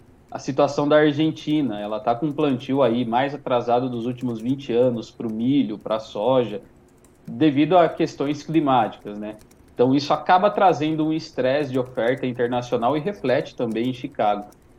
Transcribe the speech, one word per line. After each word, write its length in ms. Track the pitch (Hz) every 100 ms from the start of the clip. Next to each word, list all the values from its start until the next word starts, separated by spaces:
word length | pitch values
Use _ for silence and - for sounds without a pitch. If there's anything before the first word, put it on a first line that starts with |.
| - - _
a 80 | -
situação 480 | - 139 143 139 147
da 120 | 151
Argentina. 800 | 151 139 160 - - 151 135 104
Ela 180 | 104 107
tá 160 | -
com 120 | - 160
um 60 |
plantio 520 | 143 151 127 - 135
aí 200 | 123 120
mais 300 | 117 120 139
atrasado 560 | 139 - 123 117 120 131
dos 160 | 120 117
últimos 340 | 123 127 113
vinte 320 | 117 135 -
anos 380 | 117 127 117 107
pro 180 | - 117
milho, 480 | 110 120 143 107 104
pra 220 | - 110
soja, 640 | - - 110 131 113 104 - _ _ _ - _ -
devido 500 | 117 156 135 156 180
a 120 | 160
questões 560 | - 156 - 143 147
climáticas, 760 | - 160 147 127 107 - 104 104
né? 160 | 107 107 - - -
Então, 180 | - 127
isso 200 | 139 139
acaba 360 | 160 - 185 208
trazendo 560 | 208 196 147 156 156
um 80 | 156
estresse 600 | 160 160 - 127 139 139
de 80 | 127
oferta 480 | 123 - 117 131 131
internacional 680 | 120 120 123 123 123 117 151
e 40 |
reflete 560 | 151 202 131 127 - -
também 320 | 120 110 123
em 40 |
Chicago. 520 | 127 - - 107 101 - - -